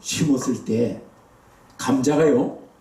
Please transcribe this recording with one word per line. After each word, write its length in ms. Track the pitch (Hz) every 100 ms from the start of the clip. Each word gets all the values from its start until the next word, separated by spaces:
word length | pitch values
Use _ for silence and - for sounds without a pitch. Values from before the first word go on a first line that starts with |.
심었을 640 | - - 156 127 131 110
때 360 | - 113 110 - - - - _ _ _ - -
감자가요 800 | - 139 139 147 156 127 - - - _